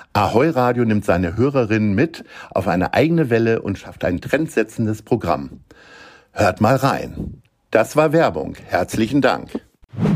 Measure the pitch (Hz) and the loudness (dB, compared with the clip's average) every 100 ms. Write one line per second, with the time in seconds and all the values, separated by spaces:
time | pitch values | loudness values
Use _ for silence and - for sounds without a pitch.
0 | - - 98 110 156 139 123 120 117 107 | -6 -2 2 2 2 2 0 2 2 0
1 | 101 90 90 101 135 139 110 110 107 98 | 2 0 0 0 0 0 0 0 2 2
2 | 165 - - - - - 90 90 87 - | 0 -4 -18 -20 -6 -4 0 0 0 2
3 | 147 165 139 117 113 113 - 95 - - | 2 2 2 2 2 0 -2 -6 -10 -6
4 | 76 90 - 143 160 - 110 - 110 107 | -4 -4 -2 -2 0 -2 -2 -2 -4 -4
5 | - 120 87 73 69 - - - - - | -4 -2 -2 -4 -6 -16 -20 -20 -20 -20
6 | - - _ - 104 92 107 131 135 78 | -20 -20 _ -2 0 2 2 2 0 -2
7 | - - - - _ _ _ 113 110 143 | -6 -10 -12 -14 _ _ _ 0 2 2
8 | 156 156 139 82 71 - - 85 90 - | 2 4 2 0 -6 -10 -4 -2 -2 -2
9 | 110 139 131 90 - - - _ _ - | 0 2 2 0 -6 -12 -12 _ _ -4
10 | - | 0